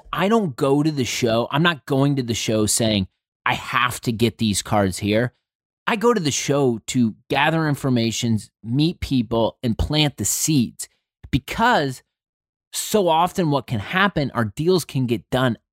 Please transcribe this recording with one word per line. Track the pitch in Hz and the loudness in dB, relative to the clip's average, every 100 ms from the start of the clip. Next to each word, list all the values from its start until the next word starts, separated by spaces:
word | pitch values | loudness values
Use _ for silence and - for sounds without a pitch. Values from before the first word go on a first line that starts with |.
| - | -4
I | 139 190 | -2 2
don't | 226 190 120 | 2 0 -2
go | 139 143 | 2 2
to | 156 | 2
the | 143 | 0
show, | 117 - 117 113 120 | -4 0 0 0 0
I'm | 139 | 0
not | 175 151 - | 0 0 -2
going | 135 143 135 | 0 2 0
to | |
the | 120 107 | -2 -4
show | - 110 107 | 0 0 2
saying, | - 113 104 92 _ _ _ | 0 0 0 -2 _ _ _
"I | - 123 | -4 -4
have | - 131 123 - | -2 0 0 -2
to | 127 | -4
get | 110 117 - | 0 0 0
these | 110 95 | -2 -2
cards | - 107 95 - | 0 0 2 0
here." | 101 107 123 _ _ _ _ _ - | 0 0 0 _ _ _ _ _ -4
I | 220 | 0
go | 233 | 2
to | 220 | 2
the | 151 | 0
show | - - 143 135 113 - | -2 -2 2 2 0 -2
to | 127 113 - - | 0 0 -2 -4
gather | 139 151 160 156 | 0 2 2 0
information, | 139 139 123 113 - 120 107 - _ | -2 0 0 0 -2 -2 -2 -4 _
meet | 113 131 160 - | -4 0 0 0
people, | - 131 110 117 107 - | -2 -2 0 0 0 -2
and | 127 107 | -4 -2
plant | - 151 147 - | 0 2 0 0
the | 104 | -4
seeds. | - - 151 107 - - _ _ _ - | -2 0 2 0 -4 -18 _ _ _ -6
Because | 135 - - 240 208 139 127 _ _ _ _ _ _ _ | -6 -4 -2 2 2 0 -6 _ _ _ _ _ _ _
so | - - 214 175 | -10 -2 0 2
often | 160 175 - 160 | 4 2 0 0
what | 143 - | 0 -2
can | 113 | -6
happen | - 185 196 175 135 117 | -2 0 2 0 -2 -2
are | 110 | -2
deals | - 160 185 - | -2 0 0 0
can | 135 123 | -2 0
get | 110 - | -2 -2
done | 127 127 110 _ | 0 0 -2 _